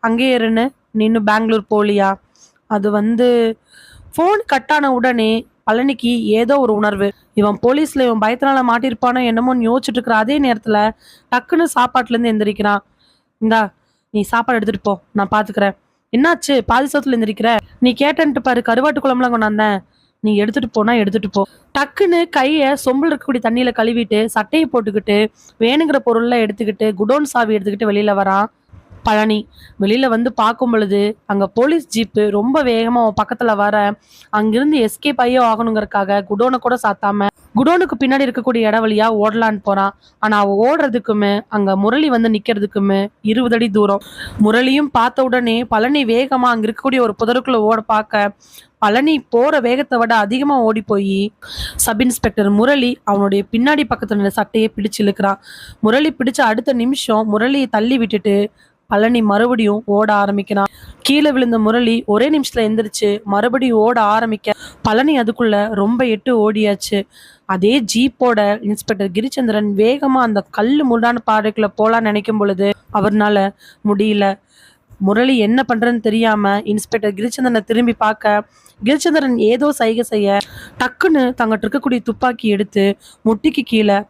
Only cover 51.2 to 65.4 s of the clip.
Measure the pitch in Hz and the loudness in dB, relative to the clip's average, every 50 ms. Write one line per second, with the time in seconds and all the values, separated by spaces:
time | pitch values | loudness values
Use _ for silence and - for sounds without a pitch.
51.2 | 202 214 - _ - - - - - - - - - 240 220 208 254 254 233 - | -2 -4 -6 _ -20 -16 -12 -12 -12 -10 -6 -4 -2 -2 0 0 0 0 0 -2
52.2 | - 220 - 220 208 202 202 208 226 269 285 277 240 247 247 - _ 208 202 202 | -4 -2 -2 0 0 2 2 2 2 2 2 2 0 -2 -2 -4 _ -2 0 0
53.2 | 202 196 196 202 196 - - 233 247 285 302 302 285 220 - - - 202 214 208 | 0 0 0 -2 -2 -2 -2 0 2 2 2 0 0 -2 -4 -6 -4 -4 -2 -2
54.2 | 196 196 - 226 202 - - 220 220 220 - 214 202 208 - - 214 202 196 - | -2 -2 -2 -2 -4 -2 0 0 0 0 -2 -4 -6 -6 -4 -2 -2 -2 0 0
55.2 | 202 196 196 - - - - - - - - - - 214 233 277 302 311 - - | -2 -2 -2 -4 -8 -18 -20 -20 -20 -20 -6 -2 0 2 2 2 0 0 -2 -2
56.2 | 247 240 226 - 269 220 220 233 233 294 254 240 233 254 269 - - - 220 214 | -4 -2 0 0 0 0 0 0 -2 -2 -2 0 0 -2 -2 -2 -2 0 0 0
57.2 | 220 220 208 208 226 262 277 277 262 226 - 214 214 240 269 262 226 190 - 202 | 0 0 0 0 0 0 0 0 0 0 0 0 0 0 0 0 0 -2 -2 -2
58.2 | - 214 196 202 208 214 - _ _ _ _ _ _ - 226 202 214 233 247 233 | 0 0 0 0 0 -2 -6 _ _ _ _ _ _ -2 0 0 2 2 2 2
59.2 | 220 208 202 208 233 240 247 220 220 208 202 214 233 - 202 208 214 214 208 202 | 2 2 2 2 2 0 0 0 0 0 0 -2 -2 -2 0 0 2 2 2 2
60.2 | 202 202 202 202 196 - 208 196 196 - - - - - - - - - 277 294 | 0 0 -2 -4 -4 -2 -2 -2 -2 -2 -4 -10 -20 -20 -16 -6 -2 0 2 2
61.2 | 302 302 262 262 254 240 233 220 214 214 220 240 247 226 233 233 - - 202 208 | 2 2 2 2 0 2 2 2 2 2 2 2 2 0 0 0 0 0 0 2
62.2 | 247 302 311 294 254 - - 240 220 214 220 220 220 208 - - 220 202 202 214 | 2 2 2 0 -2 -2 -2 -2 -2 0 0 -2 -2 -4 -4 -2 -2 -2 -2 -2
63.2 | 220 202 196 202 226 247 233 262 262 254 233 214 214 233 247 233 214 208 208 226 | -4 -2 0 0 0 0 0 0 0 2 2 2 2 2 2 2 2 2 2 0
64.2 | 233 220 214 208 - 214 208 - - - - - - - 214 233 277 311 302 262 | 0 -2 -4 -4 -4 -4 -4 -4 -8 -14 -12 -6 -2 0 0 2 2 2 2 2
65.2 | 233 214 226 - | 0 -2 -2 0